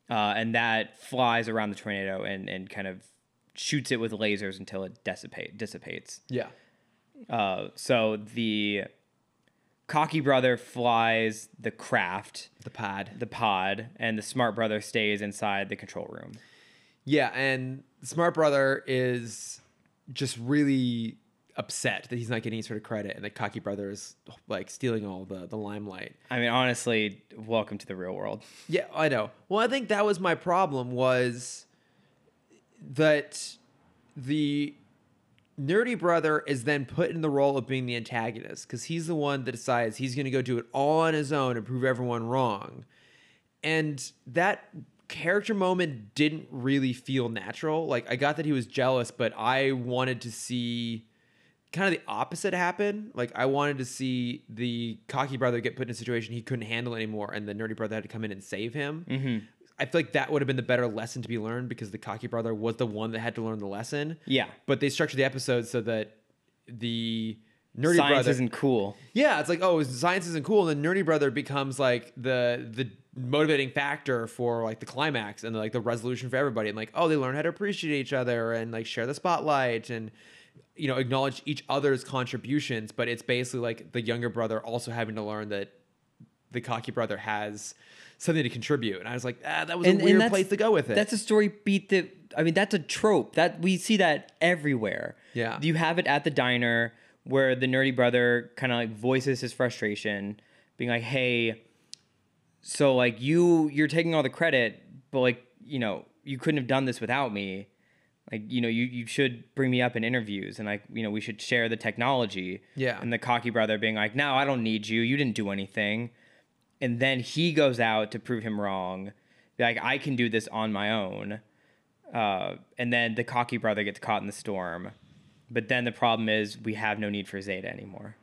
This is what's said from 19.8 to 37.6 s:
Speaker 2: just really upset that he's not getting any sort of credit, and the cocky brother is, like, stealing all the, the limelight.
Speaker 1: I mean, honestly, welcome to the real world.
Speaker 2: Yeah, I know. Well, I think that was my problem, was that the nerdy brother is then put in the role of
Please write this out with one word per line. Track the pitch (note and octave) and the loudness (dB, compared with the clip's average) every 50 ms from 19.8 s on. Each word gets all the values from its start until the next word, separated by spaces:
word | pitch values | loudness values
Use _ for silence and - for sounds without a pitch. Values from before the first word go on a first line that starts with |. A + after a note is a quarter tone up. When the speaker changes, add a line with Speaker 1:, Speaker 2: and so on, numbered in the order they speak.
| _ _ _ _ _ - C3 | _ _ _ _ _ -12 -6
Speaker 2:
just | - C#3 B2+ - A#2 | -4 -4 -4 -4 -4
really | A#2 B2 C#3+ D3 D3 C#3 C#3 C3 B2+ B2 A#2+ A#2 A2+ A2+ - - _ _ _ _ _ _ - | -2 0 2 4 4 4 4 4 2 2 0 0 -2 -4 -6 -10 _ _ _ _ _ _ -10
upset | - - - - - - B2+ G#2 F#2+ - - | -10 -10 -8 -6 -4 -2 -2 -2 -2 -4 -6
that | B2 | -8
he's | A#2+ A#2 A2 | -6 -4 -4
not | B2 A2+ A2 | -4 -4 -4
getting | A#2 A2 A2+ | -4 -6 -6
any | G#2+ | -6
sort | - A#2 | -6 -8
of | G#2+ A2 | -8 -8
credit, | - A2+ G#2+ G#2 G2+ - | -6 -6 -6 -6 -6 -8
and | - G2 | -8 -10
the | G#2 | -12
cocky | - - A#2 G2+ F#2+ F#2 | -8 -6 -6 -6 -6 -6
brother | D#2+ G2+ G2+ G2 G2+ G2 | -6 -6 -6 -6 -6 -8
is, | G2+ G2+ - - - _ _ - - - _ | -8 -10 -14 -16 -18 _ _ -20 -20 -18 _
like, | - G#2+ F#2 G2 - | -8 -6 -6 -8 -8
stealing | - - - B2 A2+ A2 G#2 | -10 -4 -2 -2 -2 -2 -2
all | G2+ F#2+ F#2 F#2+ | -6 -8 -10 -10
the, | F#2 F#2+ F#2 F2+ F2 | -10 -12 -12 -12 -10
the | - | -8
limelight. | A2 G#2 G#2 G#2 G#2 G#2 G2+ F#2 F#2 G2 - - _ _ - | -8 -8 -8 -8 -8 -10 -10 -10 -12 -12 -14 -16 _ _ -4
Speaker 1:
I | B2+ B2 | -2 0
mean, | A#2+ A#2+ | 2 2
honestly, | A#2 B2+ B2+ B2+ A#2+ - - A#2+ A#2 A2 G#2+ G#2+ F#2+ - _ - - | 4 4 4 4 2 0 0 2 2 2 2 2 -2 -6 _ -20 -18
welcome | - A2 A2 A2+ A2+ G#2 - G#2+ G2 | -14 -6 -2 0 0 0 0 -4 -10
to | - | -10
the | - G2 | -10 -10
real | F#2 F2+ F2+ F#2+ | -8 -6 -6 -6
world. | F#2+ G2 G#2 G#2 G#2+ - - - - - - | -6 -6 -6 -6 -8 -10 -14 -20 -18 -8 -4
Speaker 2:
Yeah, | D#3+ - - - - | -2 -2 -2 -2 -2
I | D3+ D#3 D#3 | 0 0 2
know. | C3+ A#2 G#2+ - - - _ - | 2 0 -2 -2 -6 -14 _ -2
Well, | F#3+ G#3 | 0 2
I | A3+ | 2
think | A#3+ B3+ C#4 A#3+ F#3 | 2 0 0 -2 0
that | G#3+ G3+ G#3 | 0 2 2
was | G#3 G3+ D#3+ | 2 2 2
my | F#3+ F3+ E3 | 2 0 0
problem, | D#3+ - F#3 F3 F3+ F#3+ E3+ C#3+ C3 B2 B2 B2+ | 0 0 0 2 2 2 2 0 -2 -4 -2 0
was | B2 B2+ B2+ B2+ B2 B2+ B2 A#2+ B2 B2 - - - - _ _ _ _ _ _ _ _ _ _ _ _ _ _ _ _ _ _ - _ _ _ - - D3 C#3 | 2 4 4 4 4 2 0 -2 -6 -10 -12 -14 -16 -18 _ _ _ _ _ _ _ _ _ _ _ _ _ _ _ _ _ _ -20 _ _ _ -20 -18 -8 0
that | A#2+ D#3 D#3 D3+ D3 - - - - - - - - _ _ _ _ _ _ _ _ _ _ - | 2 4 4 4 4 2 -2 -8 -12 -12 -12 -14 -16 _ _ _ _ _ _ _ _ _ _ -16
the | D3+ B2+ C3 D3 D#3 D3+ C#3+ C#3+ D3 C#3+ C#3+ C#3+ _ _ _ _ _ _ _ _ _ _ _ _ _ _ _ _ - | -10 -6 -2 0 0 0 0 0 0 -2 -4 -6 _ _ _ _ _ _ _ _ _ _ _ _ _ _ _ _ -6
nerdy | C#3 C#3 F3 G#3 A#3+ B3 A#3+ F3 | -2 0 2 2 2 2 0 0
brother | E3 F3 E3+ E3 D3+ D#3 D#3 D3+ - | 2 4 4 4 4 4 2 2 0
is | - C#3+ B2+ A2+ | 0 -4 -2 0
then | C3+ D3 C#3+ C3+ | 0 0 0 0
put | - - - F3 - | -2 -2 0 0 0
in | - E3 | 0 0
the | D#3 D#3 | 0 2
role | C#3+ C#3 C#3 C#3+ C#3 | 4 4 4 4 4
of | C3+ | 2